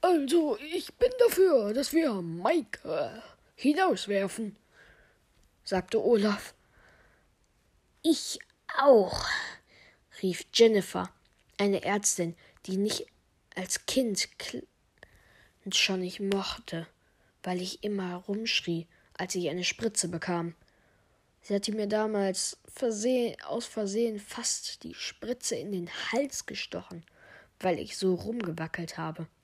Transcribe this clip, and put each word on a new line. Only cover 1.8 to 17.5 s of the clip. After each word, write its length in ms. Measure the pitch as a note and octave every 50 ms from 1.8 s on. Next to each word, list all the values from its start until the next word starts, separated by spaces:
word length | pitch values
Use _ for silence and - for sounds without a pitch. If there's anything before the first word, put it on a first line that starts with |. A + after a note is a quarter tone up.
| C#4+ -
wir 200 | - E4 E4 D4 A3 F#3+
Mike, 680 | F3 E3+ E3 E3+ F3 A3+ E4 F4 B3 - - - - -
äh, 320 | E3 D#3+ C#3+ A2+ - A3 - - - _ _ _ _
hinauswerfen, 1000 | _ - C4 D4+ D#4+ F#4+ F#4 B3+ F#3+ - - G3+ G3 G3 G3 - - A3+ G#3 - _ _ _ _ - - - - _ _ _ _ _ _ _ _ _ _ _ _ _ _
sagte 400 | - - F#3 F3+ - - A3 -
Olaf. 500 | - A#3+ A3 G3 G#3+ G3+ G3+ - - - _ _ _ _ _ - - - _ _ _ _ _ _ _ _ _ _ _ _ _ _ _ _ _ _ _ _ _
Ich 360 | _ D#4+ E4 - - - - - - _ _ _ _ _ - -
auch, 460 | C4+ C#4+ C4 A3+ F#3+ F3+ - - - - - - - - - - _ _ _ - - - _ _ _ _ - -
rief 220 | - F#3+ F3 - - _
Jennifer, 580 | - - A3+ A3+ A3 G3+ F#3 - - F#3 F3+ F#3 - _ _ _ _ _ _ _ _
eine 260 | _ G3+ G3+ G3 F3
Ärztin, 540 | - - G3 G#3 G3+ - - - F3 E3 E3+ _ - - _ _ _
die 100 | - F#3+
mich 300 | F#3+ G3+ G#3+ G#3+ - - _ _ _ _ _ _ _ _ _ -
als 320 | - F#3 F3+ - - -
Kind 420 | - - C4 C4 A#3 G3+ F3 - - - _
kl-, 280 | - - - B3 - _ _ _ _ _ _ _ - _ _ - _ _ _ _ - _ _ _ _ G3
schon 280 | F#3+ - - - G3 F#3
nicht 200 | F#3 F3+ F3+ -
mochte, 680 | G#3 G3 G3 G3 F#3+ - - - - - - E3 E3 - _ _ _ _ _ _ _ _ _ _
weil 200 | _ F#3